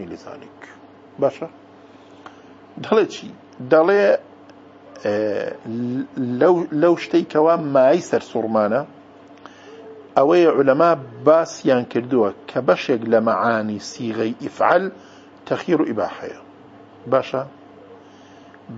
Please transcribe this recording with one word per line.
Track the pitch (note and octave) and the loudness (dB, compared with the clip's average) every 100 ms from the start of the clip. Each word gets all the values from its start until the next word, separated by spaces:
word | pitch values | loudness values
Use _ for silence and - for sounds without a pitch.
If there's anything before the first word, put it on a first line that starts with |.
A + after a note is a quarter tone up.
| F2+ | -10
لذلك. | E2+ - - - - - - - - - - | -14 -16 -18 -20 -20 -20 -20 -20 -20 -20 -4
باشا، | C#3 - E3 - - - - - - - - - - - - - | -4 -4 -12 -16 -20 -20 -20 -20 -20 -20 -20 -20 -20 -20 -20 -16
دەڵێ | - A3 F#3 | -2 0 0
چی؟ | - - - - - B2+ | -4 -16 -20 -20 -16 2
دەڵێ، | D#3 E3 G3+ G3+ G#3 - - - - - - - - G#2+ | 4 4 4 2 2 -4 -20 -20 -20 -20 -20 -20 -8 -4
ئێ، | G#2 G#2+ G#2 G#2 - A#2 A#2 B2 B2+ C3+ - B2 B2 | -2 -2 -4 -6 -10 -10 -8 -6 -6 -8 -8 -6 2
لەو، | D#3+ F3 E3+ D3+ | 2 2 0 0
لەو | E3+ E3 | 2 2
شتەی | - E3+ E3+ | 0 -2 0
کەوا | D3+ D#3+ E3+ D3+ C#3 | 2 2 2 2 4
مای | C3 F3 - | 4 4 0
سەر | A#2 - | -4 -4
سوڕمانە، | A#2+ A2 A2 G#2 A#2+ D#3 - - - - - - - - - - - - - | -6 -2 0 0 -2 -4 -14 -20 -20 -20 -20 -20 -20 -20 -20 -20 -20 -4 0
ئەوەیە | C#3 F3 E3 B2+ | 4 4 4 4
عولەما | C#3 C3+ E3+ D#3 B2 A#2 C3 | 2 4 2 2 -4 -2 4
باسیان | D#3+ D#3+ - C#3+ B2 A#2 | 4 2 -4 0 0 0
کردووە | B2+ B2 C3 G2+ - - | -4 -2 0 0 -2 -8
کە | C3+ C3 | -4 0
بەشێک | F3+ - A#2+ A2+ | 0 0 -4 2
لە | A2+ A2+ | 2 2
مەعانی | F#2+ A#2 A2+ G#2+ G#2 - | 0 0 -2 -4 -8 -10
سیغەی | - A#2 A2 A2+ A#2+ | -10 -8 -4 -6 -6
ئیفعەل | C#3 - G#2 F3 F#3+ - - - - - - | -10 -2 2 2 0 -8 -20 -20 -20 -20 -6
تەخیر | B2+ - D#3 | -6 0 0
و | D#3 | 0
ئیباحەیە. | A2 F#2 - F2 - - - - - - - A#2+ | -4 -6 -8 -14 -16 -20 -20 -20 -20 -20 -20 -4
باشە؟ | C3 - C3 C#3 - - - - - - - - - - - - | -2 -2 -6 -8 -16 -20 -20 -20 -20 -20 -20 -20 -20 -20 -20 -18